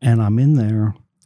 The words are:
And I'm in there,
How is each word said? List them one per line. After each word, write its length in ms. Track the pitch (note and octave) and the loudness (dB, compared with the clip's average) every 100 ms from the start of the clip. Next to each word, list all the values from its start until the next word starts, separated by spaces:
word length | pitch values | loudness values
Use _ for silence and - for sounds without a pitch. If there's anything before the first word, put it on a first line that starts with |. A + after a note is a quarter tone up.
And 200 | B2+ A2+ | 0 0
I'm 160 | G#2 A2 | 0 0
in 160 | C#3 | 2
there, 400 | D3 G#2+ A2 G#2+ - _ _ | 0 0 -2 -4 -6 _ _